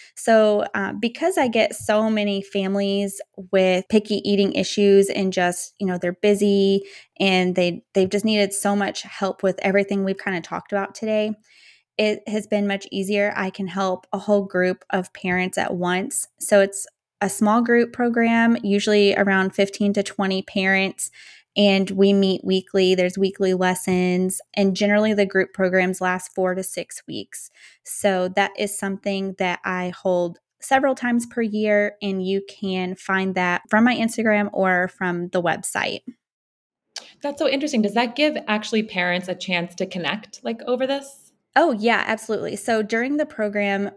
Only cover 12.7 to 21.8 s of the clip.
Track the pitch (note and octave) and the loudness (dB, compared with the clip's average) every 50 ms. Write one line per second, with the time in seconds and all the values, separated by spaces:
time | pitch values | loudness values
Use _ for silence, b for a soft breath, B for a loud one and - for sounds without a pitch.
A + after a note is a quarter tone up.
12.7 | G3 G3 - - - G3 F#3+ F#3 G#3 G3+ G3+ G#3 - - G3 F#3+ - - G3 F#3 | -2 -4 -6 -6 -6 -4 -2 -2 0 0 0 0 -2 -2 -4 -4 -4 -6 -8 -6
13.7 | E3+ G3+ G3 F#3 F#3 F3+ - _ - G3 G3 - G#3 G3+ F#3+ F#3+ - F3+ F3+ F3+ | -4 -2 -2 -2 -2 -4 -6 _ -10 -6 0 2 2 2 2 0 0 0 0 0
14.7 | F#3 - _ - - F#3+ F#3 - - - - F#3 F3+ F#3 F3+ F#3 - - - - | 0 -4 _ -4 -4 -4 -4 -6 -10 -8 -4 -2 -2 0 -2 -2 -2 -4 -4 -2
15.7 | - F3 F3 F3 F3+ F#3 G3 - - - - - _ - - - G#3 G3+ G3 G3+ | -2 -2 -2 -2 -2 -2 -4 -4 -6 -6 -8 -8 _ -12 -2 4 4 4 4 4
16.7 | G3 - - - _ _ _ _ _ - G3+ G3 - - G#3+ G#3 G#3+ A#3+ A#3+ A#3+ | 0 -6 -12 -14 _ _ _ _ _ -6 -4 -4 -2 0 2 2 2 2 2 4
17.7 | A#3+ A#3 A#3 A#3 - - B3 A#3+ A#3 A#3+ A#3 A3+ A3+ A#3 A#3 A#3 A#3 A#3 - G3+ | 4 2 2 2 -2 -2 -2 0 0 2 2 2 2 4 4 4 2 2 0 0
18.7 | G3+ G3+ G3+ A3 G#3 G#3 G3+ G3 - - G3+ G3 F#3+ F#3+ F#3+ F#3+ - - G3 G3 | 0 0 2 2 4 4 4 4 4 2 2 2 2 2 2 0 0 0 0 0
19.7 | - - G#3 G3+ G3+ G#3 G3 - - - G3 F#3+ F#3+ F#3+ F#3+ - - G3+ F#3+ F#3+ | 0 0 0 0 2 0 -2 -2 -4 -4 -2 -2 -2 -2 -4 -4 -4 -2 0 2
20.7 | F#3+ F#3+ F#3+ F#3+ - - - B B B B B B B B _ - - G3+ G3+ | 2 2 0 -2 -4 -6 -10 B B B B B B B B _ 0 2 4 4
21.7 | G3 G3 | 4 4